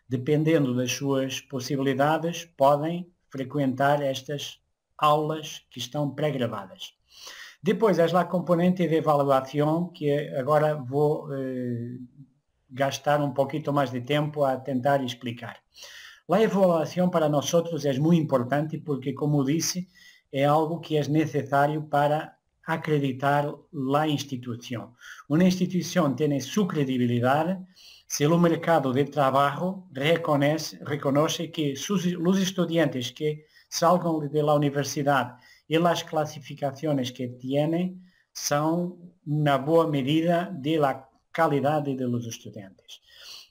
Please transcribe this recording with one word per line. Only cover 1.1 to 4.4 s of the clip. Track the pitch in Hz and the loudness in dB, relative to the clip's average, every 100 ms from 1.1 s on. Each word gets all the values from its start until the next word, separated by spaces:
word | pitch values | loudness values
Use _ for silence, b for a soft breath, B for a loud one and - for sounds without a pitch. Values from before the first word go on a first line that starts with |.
| 135 135 - | -2 -2 -6
possibilidades, | - 135 120 139 135 131 147 160 170 170 - - | -10 -10 -6 -2 0 2 2 0 -2 -6 -12 2
podem | 165 147 160 175 180 _ _ | 4 4 0 -6 -10 _ _
frequentar | 135 123 143 135 123 143 147 | -10 -6 -2 -2 0 2 2
estas | 139 131 - 143 | 0 -4 -8 -10